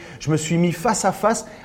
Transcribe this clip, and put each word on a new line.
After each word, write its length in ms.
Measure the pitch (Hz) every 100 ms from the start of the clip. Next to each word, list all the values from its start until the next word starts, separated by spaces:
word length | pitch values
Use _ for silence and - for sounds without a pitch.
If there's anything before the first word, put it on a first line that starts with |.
| - -
je 120 | 143
me 40 | 151
suis 200 | - 170
mis 160 | 175
face 320 | - 240 190
à 80 | 196
face 340 | - 208 233 - -